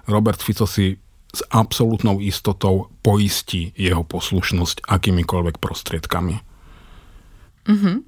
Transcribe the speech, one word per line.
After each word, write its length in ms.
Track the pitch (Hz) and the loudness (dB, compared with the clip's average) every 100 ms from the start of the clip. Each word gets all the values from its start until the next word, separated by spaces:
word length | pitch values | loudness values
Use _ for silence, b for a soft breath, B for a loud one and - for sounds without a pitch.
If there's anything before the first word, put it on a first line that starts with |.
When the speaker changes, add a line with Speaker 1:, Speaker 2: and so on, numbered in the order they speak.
| B | B
Speaker 1:
Robert 320 | 104 107 98 | 2 2 0
Fico 240 | - 104 | -2 -2
si 320 | 107 - 95 95 _ - - | 0 0 0 -2 _ -20 -16
s 160 | - - | -12 -2
absolútnou 640 | 113 104 - 113 110 107 98 101 | 0 2 2 0 2 2 0 -2
istotou 640 | - 107 98 98 95 - - 110 | -4 -2 0 2 2 -2 -2 2
poistí 640 | 104 101 - - 90 85 - | 4 2 0 -4 -4 -4 -2
jeho 240 | 92 82 | 0 0
poslušnosť 880 | 82 87 - 92 - 90 85 - - | -2 -6 -2 -2 0 0 -2 -4 -2
akýmikoľvek 720 | 78 104 90 82 90 85 - | 0 2 2 2 0 -2 -2
prostriedkami. 800 | - - - 82 - 87 87 104 - b b b b b b b b b b b - | -6 -6 -8 -6 -4 -4 -2 -4 -8 b b b b b b b b b b b 0
Speaker 2:
Mhm. 240 | 208 196 220 | 4 4 0